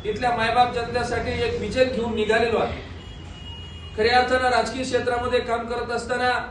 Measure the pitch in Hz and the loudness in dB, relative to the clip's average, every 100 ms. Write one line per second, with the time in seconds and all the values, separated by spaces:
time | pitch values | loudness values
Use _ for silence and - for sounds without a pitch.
0 | 208 214 247 233 226 240 247 233 233 240 | -4 0 0 2 2 4 4 2 -2 -2
1 | 233 240 254 240 240 180 208 262 254 220 | -2 -2 -2 -2 -2 -2 -2 2 2 2
2 | 226 214 208 226 233 214 - - - - | -2 -2 2 4 4 2 0 -4 -10 -14
3 | - - - - - - - - - - | -14 -14 -14 -14 -14 -14 -14 -14 -12 0
4 | 226 247 247 254 254 233 214 262 254 247 | 4 4 4 4 4 2 0 -2 0 0
5 | 247 240 247 240 226 233 233 240 233 233 | 0 0 0 0 0 -2 -2 -4 -4 -4
6 | - 247 247 247 - | -2 0 2 0 -4